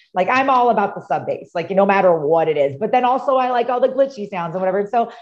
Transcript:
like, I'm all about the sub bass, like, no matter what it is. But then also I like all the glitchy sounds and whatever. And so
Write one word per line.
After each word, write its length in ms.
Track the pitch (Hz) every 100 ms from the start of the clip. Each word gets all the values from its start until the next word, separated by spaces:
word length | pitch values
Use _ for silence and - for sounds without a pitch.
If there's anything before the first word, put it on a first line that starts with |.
| _
like, 140 | 185 185
I'm 180 | 254 269
all 220 | 254 240
about 240 | 220 202
the 80 | 185
sub 240 | - 165 -
bass, 260 | - - 175
like, 160 | 165
no 160 | 190 202
matter 260 | 196 185
what 340 | 165 147 165 160
it 100 | 147
is. 200 | 139 135
But 120 | 208
then 120 | 254
also 320 | 247 254 269 262
I 140 | 254
like 200 | 247 233
all 100 | 247
the 80 | 254
glitchy 420 | 262 269 262 202
sounds 240 | 185 170
and 80 | 180
whatever. 180 | 185 190
And 100 | 202
so 220 | 240 226 -